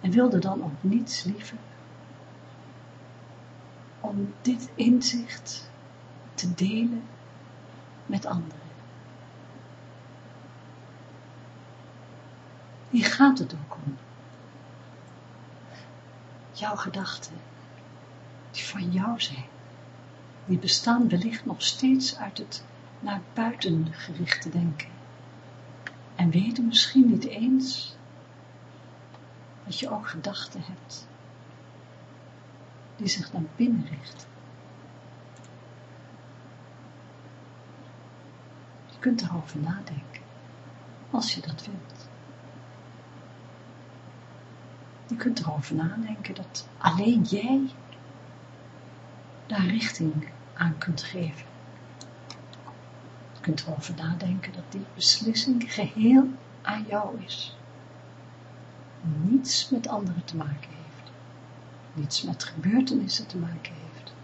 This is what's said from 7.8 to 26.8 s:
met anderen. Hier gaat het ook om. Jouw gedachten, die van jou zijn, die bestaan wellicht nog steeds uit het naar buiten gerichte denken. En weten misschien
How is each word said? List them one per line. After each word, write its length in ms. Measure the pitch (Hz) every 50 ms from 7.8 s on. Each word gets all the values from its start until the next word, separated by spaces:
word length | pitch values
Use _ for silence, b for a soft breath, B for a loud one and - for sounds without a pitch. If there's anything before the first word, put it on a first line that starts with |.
| - - - - -
met 200 | - - 196 -
anderen. 360 | - - 175 165 160 147 - - - - - - - - - - - - - - - - - - - - - - - - - - - - - - - - - - - - - - - - - - - - - - - - - - - - - - - - - - - - - - - - - - - - - - - - - - - - - - - - - - - - - - -
Hier 140 | - 233 196
gaat 340 | - - - 269 277 262 -
het 160 | 165 - 170
ook 220 | 156 143 - - - 147
om. 120 | 139 135 - - - - - - - - - - - - - - - - - - - - - - - - - - - - - - - - - - B B B B B B - - - - - - - - - - - -
Jouw 240 | - 208 214 208
gedachten, 600 | 202 - 190 - 196 190 - - - - - 160 165 - - - - - - - - - - - - - - - - - - - - - -
die 120 | - - -
van 280 | - - 196 180 175
jou 300 | 180 185 190 226 233 226
zijn, 240 | - - 143 127 - - - - - - - - - - - - - - - - - - - - -
die 120 | - 185 -
bestaan 500 | - 185 - - - 233 233 247 240 220
wellicht 360 | 180 175 180 226 - - -
nog 180 | - 180 - -
steeds 540 | - - - - 262 262 262 254 - -
uit 220 | - 202 196 - -
het 260 | - - - - - - - - - - - -
naar 200 | - 208 202 190 - - -
buiten 600 | - 226 226 240 - - 185 165 160 160 160 160
gerichte 580 | - - - 165 156 175 - - - - 170
denken. 380 | 160 175 170 170 151 151 - - - - - - - - - - - - - - - - - - - - - - - - - - -
En 160 | - 180 170
weten 360 | 160 180 196 233 233 247 240
misschien 400 | 226 - -